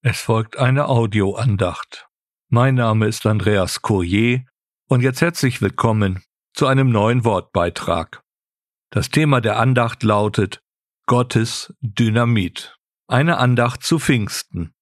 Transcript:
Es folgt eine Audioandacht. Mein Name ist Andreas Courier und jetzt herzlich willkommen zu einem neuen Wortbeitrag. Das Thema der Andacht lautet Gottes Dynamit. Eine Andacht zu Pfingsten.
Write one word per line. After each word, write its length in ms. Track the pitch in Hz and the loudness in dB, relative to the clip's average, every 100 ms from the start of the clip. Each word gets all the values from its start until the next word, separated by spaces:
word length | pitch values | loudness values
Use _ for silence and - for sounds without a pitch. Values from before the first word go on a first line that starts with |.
Es 200 | 123 - | -2 -4
folgt 340 | - 110 110 - | -2 -2 -2 -2
eine 320 | 127 135 143 | 0 0 0
Audioandacht. 1200 | 120 113 107 98 98 127 98 92 - - - - _ _ _ _ | 0 2 0 -2 0 -2 0 -2 -4 -14 -18 -20 _ _ _ _
Mein 280 | 120 131 127 | 2 2 2
Name 300 | 117 110 110 | 2 2 0
ist 200 | 104 110 | 0 0
Andreas 560 | 107 95 101 90 - | 0 2 0 0 -4
Courier 640 | - 101 87 101 117 127 127 _ _ _ _ | -2 0 0 0 2 -2 -6 _ _ _ _
und 140 | 127 | 0
jetzt 180 | 131 127 | 0 0
herzlich 400 | 170 170 135 - | -2 0 -2 0
willkommen 640 | 98 - 117 107 101 95 _ _ _ | -4 0 0 2 0 -2 _ _ _
zu 120 | - 139 | -2 0
einem 220 | 135 135 | 2 2
neuen 380 | 110 107 123 113 | 2 2 2 0
Wortbeitrag. 960 | 95 - 98 87 - - 85 80 - _ _ _ _ _ _ _ | -2 -2 -2 -2 -4 -4 -4 -4 -16 _ _ _ _ _ _ _
Das 220 | 110 - | -6 -2
Thema 320 | - 156 131 | 0 2 2
der 160 | 110 107 | 2 0
Andacht 440 | 120 123 117 - | 2 2 0 -2
lautet 600 | 107 104 104 107 98 - _ _ _ _ | 0 2 2 0 -2 -4 _ _ _ _
Gottes 680 | - 123 123 113 113 - - - | 0 0 2 0 0 -6 -12 -10
Dynamit. 960 | 117 98 113 113 117 113 87 - - _ _ _ _ | -8 0 0 2 2 0 -2 -8 -18 _ _ _ _
Eine 280 | 127 160 170 | 0 0 2
Andacht 460 | 123 120 120 - | 2 2 0 -4
zu 160 | - 165 | -2 -2
Pfingsten. 760 | - 127 98 - - 92 80 _ | 2 0 -2 -8 -10 -10 -10 _